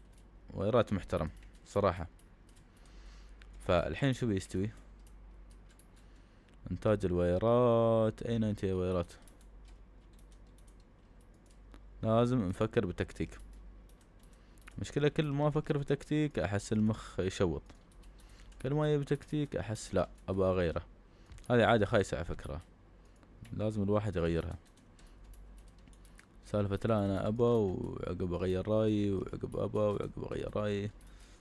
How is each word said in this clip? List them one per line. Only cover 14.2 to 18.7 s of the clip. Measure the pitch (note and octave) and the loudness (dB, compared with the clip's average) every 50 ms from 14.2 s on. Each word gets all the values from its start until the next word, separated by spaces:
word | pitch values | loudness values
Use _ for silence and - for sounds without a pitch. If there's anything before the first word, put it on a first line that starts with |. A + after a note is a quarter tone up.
| - - - - - - - - - - - - | -20 -20 -20 -20 -20 -20 -20 -20 -20 -16 -12 -10
مشكلة | G#2 - - D3 C#3+ D3 | -8 -6 -2 0 0 2
كل | - - D#3+ | 2 0 0
ما | D3 C#3 C#3+ D3 D3+ | 0 0 0 0 2
افكر | C#3 D3+ D3 - D#3 C#3+ | 0 0 0 0 -2 -2
بتكتيك | C#3+ - - - - - D3 D3+ D3+ D3+ - - | 0 0 -2 -2 -2 -2 0 0 0 0 0 -2
احس | D#2+ F#2 G2+ G2 - - A2+ | -2 0 0 -2 -2 0 2
المخ | A2 G#2+ G#2+ G#2+ - - - - - | 2 4 2 2 -2 -6 -8 -4 -2
يشوط. | F2+ F#2 - - G2 F2 D2+ C#2 - - - - - - - - - - - - - - - - - - - - | -2 -2 0 2 2 2 0 -2 -6 -10 -16 -20 -20 -20 -20 -20 -20 -20 -20 -20 -20 -20 -20 -20 -20 -20 -12 -8
كل | - C3 | -4 -2